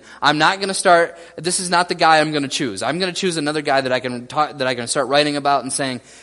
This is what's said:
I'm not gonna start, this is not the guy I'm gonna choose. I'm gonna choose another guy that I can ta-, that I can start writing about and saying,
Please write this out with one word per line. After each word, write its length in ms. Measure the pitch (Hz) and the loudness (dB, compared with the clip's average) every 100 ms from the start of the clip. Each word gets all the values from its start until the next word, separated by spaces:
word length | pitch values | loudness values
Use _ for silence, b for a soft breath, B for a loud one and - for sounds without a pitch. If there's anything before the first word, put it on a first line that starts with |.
| B B | B B
I'm 160 | 139 151 | 0 4
not 220 | 160 196 | 2 2
gonna 140 | 196 | -4
start, 440 | 190 190 170 165 - B | 0 4 4 4 -4 B
this 240 | B 165 180 | B -4 -4
is 100 | 180 | 0
not 200 | 175 180 | 0 0
the 80 | 175 | 2
guy 240 | 165 156 | 4 4
I'm 100 | 151 | 4
gonna 160 | 151 135 | 0 -4
choose. 380 | - 131 95 | -4 -4 -4
I'm 160 | 113 165 | -4 -2
gonna 120 | 185 | -4
choose 240 | 175 185 160 | -2 -4 -2
another 240 | 147 156 | -2 -2
guy 200 | 147 135 | 0 0
that 100 | 131 | 2
I 80 | 127 | -2
can 300 | 123 120 120 | -2 -8 -6
ta-, 240 | 151 143 | -2 -2
that 160 | 139 127 | -2 -4
I 80 | 123 | -4
can 100 | 117 | -4
start 220 | 151 123 | -2 0
writing 260 | 143 151 | 2 2
about 300 | 143 143 139 | 0 0 0
and 80 | 131 | -2
saying, 280 | - 135 123 B B | -6 -6 -6 B B